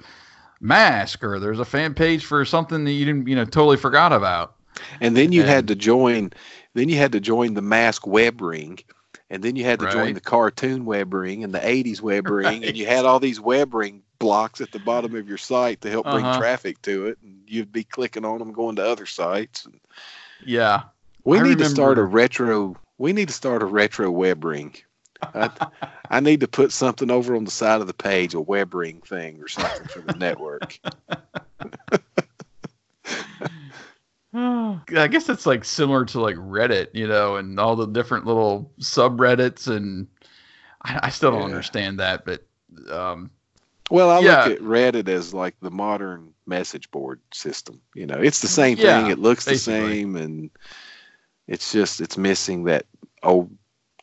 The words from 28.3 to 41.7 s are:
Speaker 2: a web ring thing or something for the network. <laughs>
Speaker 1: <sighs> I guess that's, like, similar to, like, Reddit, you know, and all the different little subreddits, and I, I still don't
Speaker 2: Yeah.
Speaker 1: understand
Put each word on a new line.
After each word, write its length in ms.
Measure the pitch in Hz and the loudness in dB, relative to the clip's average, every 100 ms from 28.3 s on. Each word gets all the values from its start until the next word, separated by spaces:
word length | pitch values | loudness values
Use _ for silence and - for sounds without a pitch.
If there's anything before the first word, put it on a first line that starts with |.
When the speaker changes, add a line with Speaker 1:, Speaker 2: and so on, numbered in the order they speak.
| 82 | -4
Speaker 2:
a 40 | |
web 340 | 78 101 95 90 | -2 -2 -2 -6
ring 260 | 82 82 | -8 -10
thing 400 | - 92 80 78 | -12 -12 -12 -14
or 60 | 76 | -14
something 400 | - - - - | -8 -6 -8 -12
for 140 | 90 | -12
the 120 | 80 | -10
network. 640 | - 87 - 78 73 - - 175 - - | -6 -4 -4 -8 -10 -12 -14 -14 -14 -12
<laughs> 880 | 175 _ - - - 131 - - - - - - - - _ - _ _ _ - - - - 175 165 143 131 - _ _ _ _ | -14 _ -16 -16 -18 -18 -16 -4 -4 -2 -8 -8 -10 -20 _ -20 _ _ _ -12 -12 -12 -12 -14 -14 -20 -20 -20 _ _ _ _
Speaker 1:
<sighs> 0 | |
I 720 | 233 247 240 220 180 - 160 151 | -4 -2 -2 -4 -6 -4 0 2
guess 160 | 302 - | 2 0
that's, 200 | 220 160 | -2 0
like, 200 | 123 - | 0 -2
similar 400 | - 143 135 117 | -2 2 2 0
to, 160 | 123 | -2
like, 140 | 110 85 | -2 -4
Reddit, 520 | 95 98 123 101 - | -4 0 2 0 -2
you 140 | 110 107 | -4 0
know, 280 | 104 104 98 | 2 2 -2
and 240 | 95 98 | -6 -2
all 160 | 110 113 | 0 0
the 120 | 107 | -2
different 380 | 113 117 123 113 | -2 -2 -2 0
little 460 | 113 107 101 - - | 0 2 -2 -6 -12
subreddits, 880 | - 139 123 120 123 123 127 - 131 | -4 2 2 4 4 4 2 -2 -6
and 400 | 107 101 95 98 _ _ _ _ _ _ _ | -4 -4 -8 -12 _ _ _ _ _ _ _
I, 160 | 123 127 | -8 -4
I 60 | 123 | -4
still 220 | - 143 | 0 0
don't 100 | 113 | 2
Speaker 2:
Yeah. 40 | 98 | -2
Speaker 1:
understand 520 | 92 - | -6 -8